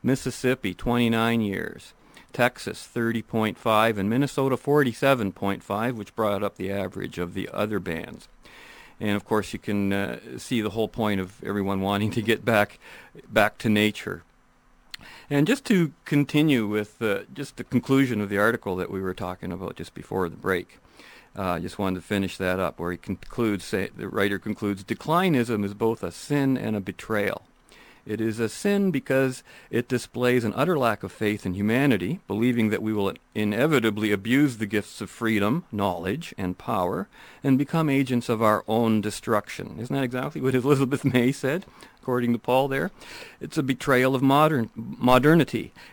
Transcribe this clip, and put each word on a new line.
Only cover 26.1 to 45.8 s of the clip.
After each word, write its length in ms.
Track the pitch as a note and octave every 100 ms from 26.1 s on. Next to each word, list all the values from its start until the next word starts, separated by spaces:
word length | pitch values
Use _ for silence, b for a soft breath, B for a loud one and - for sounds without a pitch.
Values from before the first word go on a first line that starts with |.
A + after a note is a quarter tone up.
sin 460 | - - C#3+ C3+ C3
and 180 | A2
a 60 | G#2+
betrayal. 640 | F#2 - - G#2+ G2+ - _ _ _ B B B -
It 140 | G#2+
is 180 | A2+ A2
a 80 | A2
sin 420 | - G3+ G3+ G3
because 540 | D3+ - C3+ C3+ B2+ - B B
it 200 | A#2 -
displays 560 | A#2+ - A#2 B2 B2
an 80 | A2+
utter 240 | A2+ D#3 D#3+
lack 240 | A#2+ G#2+
of 80 | G2
faith 340 | - G#2+ G#2
in 100 | G2
humanity, 680 | F#2 G#2 A#2+ C#3+ G#2 F2+ F3+
believing 440 | - G2+ B2 A#2+ A2
that 120 | G#2
we 120 | G#2+
will 180 | G#2+ G2 - _
inevitably 800 | A2 G#2+ G#2 D3+ C#3+ A2 G#2 G#2+
abuse 440 | G2+ G#2+ C3 D3 A2
the 80 |
gifts 360 | G#2+ G#2+ - -
of 80 | G2+
freedom, 560 | - A2+ G#2+ G2+ D#3 -
knowledge, 600 | G#2 G2+ F2 F#2 C3+ - -
and 200 | F#2 F#2
power, 520 | - G#2+ F2+ C3+ G#3 B B B
and 140 | C#3+ C3+
become 320 | C#3+ E3 D#3
agents 400 | C#3 B2+ B2 -
of 120 | A2+
our 220 | A2 G#2
own 360 | - A2+ A#2 G#2+
destruction." 760 | G#2 - - G#2+ - - G2 F#2+
Isn't 160 | A#2+
that 120 | C#3
exactly 340 | B2+ B2+ C#3+ D#3
what 160 | C3
<laughs> 80 | B2+
Elizabeth 400 | B2+ C3+ C3+ C3
May 300 | C#3 C3 A#2+
said, 320 | C#3 C3+ E3 - B B B
according 300 | - B2+ A#2+
to 80 | A#2
Paul 300 | - B2+ C#3
there? 220 | C3+ F3 - B B B B
It's 160 | - D#3+
a 60 |
betrayal 520 | C3+ B2+ - B2+ C3
of 60 | C3+
modern, 460 | C3+ C#3 D#3 D3 A2+
modernity 1000 | - A#2 - B2 B2+ C#3+ E3 C3+ A2+ - -